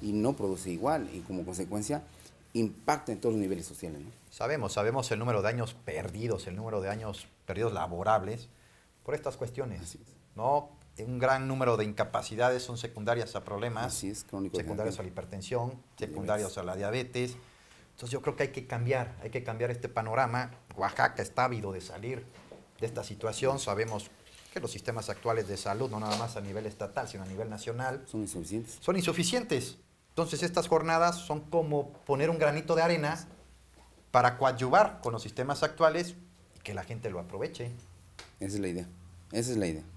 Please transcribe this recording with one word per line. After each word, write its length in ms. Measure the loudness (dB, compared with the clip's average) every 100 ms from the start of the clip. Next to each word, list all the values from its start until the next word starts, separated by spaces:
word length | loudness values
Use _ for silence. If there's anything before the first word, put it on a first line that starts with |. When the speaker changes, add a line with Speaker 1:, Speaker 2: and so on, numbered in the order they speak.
Speaker 1:
y 80 | -2
no 200 | 2 2
produce 360 | 2 0 -2 -2
igual, 380 | -2 0 0 -2
y 60 | -8
como 240 | -6 -6
consecuencia 580 | -4 -6 -4 -4 -2 -4 -6 -16 -20 -20 -6
impacta 580 | 0 0 0 0 0 0
en 80 | -2
todos 140 | 0
los 60 | 2
niveles 240 | 0 -2 -4
sociales, 340 | -8 -8 -8
¿no? 100 | -12 -16 -20
Speaker 2:
Sabemos, 420 | -6 -2 -2 0
sabemos 360 | 2 2 2 0
el 80 | 0
número 200 | 2 2
de 60 | 2
años 260 | 0 -2 -6
perdidos, 640 | -8 -6 -6 -4 -2 -2 -4
el 80 | -6
número 240 | -4 -2
de 80 | -2
años 400 | -4 -6 -10 -14 _ -8
perdidos 260 | -2 0
laborables 760 | 0 -4 0 4 4 4 -6 -10 -20 -20 -20 _ _
por 100 | -6
estas 220 | -4 -4 -4
cuestiones, 440 | -6 -6 -6 -6
Speaker 1:
Así 160 | -10 -14
es. 80 | -18 -20 _ -2
Speaker 2:
¿no? 340 | 2 2 0 -10 -20 -10
Un 200 | -6 2
gran 280 | 4 4 2
número 280 | 2 4 4
de 80 |
incapacidades 800 | 2 0 0 -2 -4 2 4 4
son 140 | -2 -6
secundarias 580 | -8 -4 0 0 0 -6
a 80 |
problemas, 420 | -6 -4 -2 -2 -2
Speaker 1:
Así 240 | -2 -4
es, 140 | -6
crónico 320 | -8 -6 -4 -2
de 60 |
Speaker 2:
secundarias 320 | -4 -2 -2 -4
a 40 |
la 20 |
Speaker 1:
diabetes. 80 | -8
Speaker 2:
hipertensión, 560 | -8 -8 -10 -4 -2 -2
Speaker 1:
Diabetes. 380 | -6 -14 -8 -6
Speaker 2:
secundarios 500 | -4 -2 0 0 -4
a 40 |
la 120 | -6 -4
diabetes. 600 | -2 -2 -2 -2 -2 -4 -16 -20 -20 -20 -20
Entonces 180 | -14 -6
yo 100 | -2
creo 140 | -2 0
que 60 |
hay 40 | -2
que 160 | -2 -6
cambiar, 500 | -2 2 2 0 -6
hay 80 | -6
que 120 | -6
cambiar 260 | -4 -2 -2
este 180 | -2 -2
panorama. 640 | -2 0 2 4 2 -2 -8 -14 -2
Oaxaca 460 | -2 4 2 2
está 220 | -2 2
ávido 280 | 2 2 -4
de 80 | -6
salir 440 | -8 -8 -6 -6 -10 -18 -20 -20 -20 -6
de 80 | -4
esta 160 | -4
situación. 540 | -6 -4 -4 2 2 2
Sabemos 520 | 0 0 0 -2 -6 -14 -20 -20 -10
que 80 | -6
los 100 | -6
sistemas 380 | -4 -4 -4 -4
actuales 380 | -2 0 2 0
de 80 | -2
salud, 340 | -2 -2 -2
no 100 | -2
nada 160 | -2 0
más 180 | -2 -4
a 40 |
nivel 260 | -6 -6 -6
estatal, 420 | -6 -6 -4 -6
sino 140 | -6
a 20 | -8
nivel 220 | -6 -6
nacional, 520 | -6 -6 -4 -4 -4 -6
Speaker 1:
Son 140 | -4
insuficientes. 580 | -4 -4 -4 -6 -6 -4
Speaker 2:
son 160 | 0 2
insuficientes. 840 | 2 2 2 2 2 0 0 -8 -20 _ _
Entonces 320 | -2 0 0
estas 260 | 2 2 4
jornadas 480 | 4 6 6 6 4
son 240 | -2 -4
como 520 | 2 2 4 2 0 -6
poner 240 | 0 2 4
un 80 | 4
granito 360 | 4 4 2
de 80 | 4
arena 360 | 6 4 2 -2 -8 -18 -20 -20 -20 -20 -20 -20 4
para 260 | 8 8 6
coadyuvar 640 | 4 4 6 8 8 4
con 100 | -4
los 100 | -4
sistemas 400 | -4 -2 -2 2
actuales 520 | 0 6 6 6 0 -6 -18 -20 -20 -16
y 40 |
que 140 | -8
la 100 | -6
gente 260 | -6 -6 -4
lo 100 | -4
aproveche. 500 | -6 -4 -6 -4 -8 -8 -16 -20 -20 -20 -20 -8
Speaker 1:
Esa 140 | -4 -2
es 40 |
la 80 | -2
idea, 200 | -2 -6 -12 -20 -20 -6
esa 200 | -2 0
es 40 | 2
la 100 | 2
idea. 160 | 0 -8